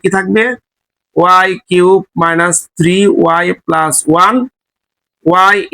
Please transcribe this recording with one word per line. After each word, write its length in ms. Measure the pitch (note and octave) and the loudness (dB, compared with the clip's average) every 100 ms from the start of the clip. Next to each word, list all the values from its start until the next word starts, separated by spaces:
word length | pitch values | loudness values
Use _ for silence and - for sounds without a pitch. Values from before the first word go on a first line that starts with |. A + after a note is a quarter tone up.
কি 60 | F#3 F#3+ | -4 -4
থাকবে? 280 | F#3 G#3+ A#3+ A#3+ _ _ _ _ _ D#3 | -2 -2 -2 -6 _ _ _ _ _ -2
ওয়াই 340 | F3+ F#3 F#3+ F#3 - | 2 2 2 -4 -2
কিউব 300 | F3+ F3+ F#3+ - - | 2 2 2 -2 -4
মাইনাস 340 | E3 E3 F3 E3+ - - | -2 0 -2 -4 -6 -4
থ্রি 200 | E3 F#3 G3+ - | -2 2 2 2
ওয়াই 240 | E3+ E3+ F3 F#3 - | 0 0 -4 -6 -4
প্লাস 300 | D#3+ D#3 - D3 | -2 -2 -4 -2
ওয়ান, 220 | E3 F#3+ B3+ B3+ _ _ _ _ _ _ _ D#3+ F#3 F#3+ | 0 2 0 -4 _ _ _ _ _ _ _ 0 2 2
y 40 | G3+ - | 0 0